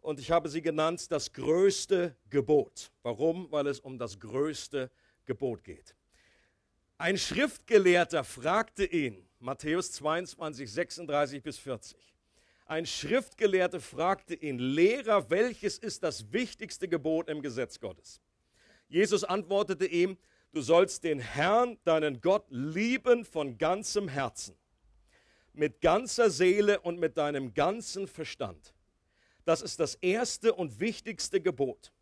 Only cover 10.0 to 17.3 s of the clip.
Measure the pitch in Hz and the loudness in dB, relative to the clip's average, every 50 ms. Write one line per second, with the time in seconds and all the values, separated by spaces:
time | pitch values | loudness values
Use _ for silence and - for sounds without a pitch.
10 | 143 151 156 170 185 165 - _ 165 156 151 117 139 113 101 131 175 170 - - | -4 -2 -2 -2 -4 -8 -12 _ -10 -10 -8 -10 -12 -10 -4 -4 -4 -4 -6 -14
11 | 175 143 143 147 147 131 135 143 120 151 - - - 139 127 110 - - - _ | -8 -2 0 0 0 0 -2 -10 -10 -10 -12 -12 -8 -8 -10 -8 -10 -18 -20 _
12 | _ _ _ _ _ _ _ _ _ _ _ _ _ _ 156 160 170 - - - | _ _ _ _ _ _ _ _ _ _ _ _ _ _ -6 -6 -4 -4 -6 -8
13 | - 147 208 262 - - - - 220 208 190 185 180 180 - 180 - - - 143 | -4 0 0 0 0 -2 -8 0 2 2 4 4 2 2 -2 -6 -12 -12 -6 -2
14 | 160 180 196 190 - _ 170 143 - 151 135 120 123 131 135 151 170 196 233 277 | 0 0 0 0 -4 _ -12 -8 -6 -6 -4 -2 -2 -2 2 4 6 4 4 2
15 | 254 220 208 202 - 101 156 190 226 254 220 - - 202 - - - 220 - - | 0 2 2 2 2 2 2 2 2 0 0 -4 -6 -6 -6 -4 -8 -10 -8 -4
16 | - 165 139 - 113 104 110 214 254 - - _ 220 196 - - - 185 170 165 | -4 -4 -4 -4 -12 -4 -2 -2 -2 -2 -6 _ -14 -14 -10 -10 -6 -4 -4 -2
17 | 131 156 160 160 165 - | 0 0 0 0 -2 -4